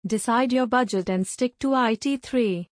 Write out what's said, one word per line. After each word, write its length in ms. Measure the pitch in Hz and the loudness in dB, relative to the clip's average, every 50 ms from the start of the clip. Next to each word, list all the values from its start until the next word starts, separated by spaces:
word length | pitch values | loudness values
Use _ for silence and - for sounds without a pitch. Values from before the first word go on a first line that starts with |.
| - | -4
Decide 480 | 180 220 214 - - 226 240 262 254 | -2 -4 -2 0 0 2 2 2 2
your 140 | 247 254 254 | 2 0 2
budget 420 | 220 240 254 254 196 - 190 180 190 | 2 2 0 0 2 0 -2 -2 0
and 160 | 185 185 190 | 0 -2 -2
stick 320 | - - - 254 247 _ _ | -4 -2 -4 -4 -4 _ _
to 140 | - 269 269 | -2 0 2
it. 460 | 262 247 226 220 220 - 277 277 262 | 2 2 2 0 0 -2 -4 -4 -4
Three. 480 | - - - 254 233 208 185 175 175 _ _ | -6 -2 0 0 2 2 0 -2 -6 _ _